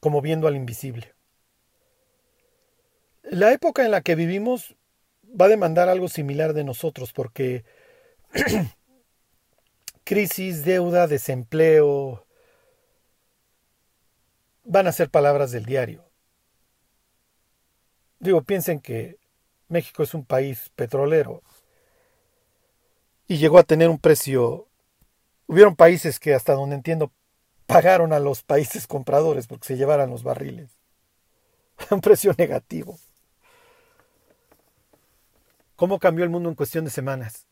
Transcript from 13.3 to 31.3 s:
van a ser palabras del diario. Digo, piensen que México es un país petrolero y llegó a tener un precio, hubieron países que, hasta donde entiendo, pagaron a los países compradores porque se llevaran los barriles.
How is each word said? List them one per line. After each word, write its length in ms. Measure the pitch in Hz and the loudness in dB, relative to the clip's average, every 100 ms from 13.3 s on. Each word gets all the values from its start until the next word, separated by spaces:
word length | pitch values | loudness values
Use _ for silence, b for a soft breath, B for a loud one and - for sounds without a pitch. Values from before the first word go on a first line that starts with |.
| _ _ _ _ _ _ _ _ _ _ _ _ _ | _ _ _ _ _ _ _ _ _ _ _ _ _
van 220 | 247 190 190 | -2 0 0
a 60 | |
ser 180 | - 170 | -2 0
palabras 420 | 156 143 143 139 | 2 2 2 -2
del 120 | 120 | -6
diario. 400 | 110 135 117 - _ _ _ _ _ _ _ _ _ _ _ _ _ _ _ _ _ _ _ _ _ _ | -6 -4 -4 -8 _ _ _ _ _ _ _ _ _ _ _ _ _ _ _ _ _ _ _ _ _ _
Digo, 240 | 170 180 | 0 0
piensen 380 | 127 196 170 156 | 0 -6 -4 -6
que 380 | - 117 117 170 _ _ _ _ _ | -8 -10 -10 -16 _ _ _ _ _
México 340 | 170 - - | -6 -6 -6
es 120 | 151 | -6
un 100 | 160 | -6
país 480 | 131 131 139 123 - | -4 -4 -4 -8 -16
petrolero 680 | - 120 139 143 160 143 - _ _ _ _ _ _ _ _ _ _ _ _ _ _ _ _ _ _ _ | -10 -6 -2 0 0 -2 -8 _ _ _ _ _ _ _ _ _ _ _ _ _ _ _ _ _ _ _
y 80 | 170 | 0
llegó 220 | 156 170 | 6 8
a 40 | |
tener 260 | 170 156 165 | 8 4 4
un 100 | 160 | 2
precio, 680 | - 151 - 131 120 - - _ _ _ _ _ _ _ _ | 2 2 2 -2 -2 -4 -14 _ _ _ _ _ _ _ _
hubieron 300 | 156 208 165 | 8 8 10
países 420 | 170 175 165 135 | 6 6 -2 -6
que, 160 | - | 0
hasta 200 | 135 - | 0 2
donde 200 | 139 139 | -2 -2
entiendo, 380 | 143 131 165 151 _ _ _ _ _ _ | -8 -4 -4 -4 _ _ _ _ _ _
pagaron 460 | 170 165 185 165 | 2 4 2 2
a 40 | 151 | 0
los 240 | 143 135 | -2 -6
países 440 | - 147 151 - - | -2 -2 0 -8 -10
compradores 600 | 147 127 143 160 143 117 | -10 -2 0 0 -2 -6
porque 220 | - - | -16 -10
se 80 | 131 | -4
llevaran 320 | 135 147 135 | 0 0 0
los 140 | 123 | -6
barriles. 480 | 123 127 139 170 143 _ _ _ _ _ _ | -8 -8 -10 -14 -20 _ _ _ _ _ _